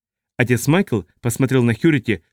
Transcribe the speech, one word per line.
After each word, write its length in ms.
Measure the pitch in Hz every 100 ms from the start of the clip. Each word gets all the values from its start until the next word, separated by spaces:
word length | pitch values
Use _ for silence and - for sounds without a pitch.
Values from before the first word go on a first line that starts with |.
| _ _ _ -
Отец 300 | 117 120 -
Майкл 360 | 170 196 110 - _
посмотрел 420 | 120 - 131 131
на 120 | 120
Хьюрити 480 | 110 165 147 113 98 -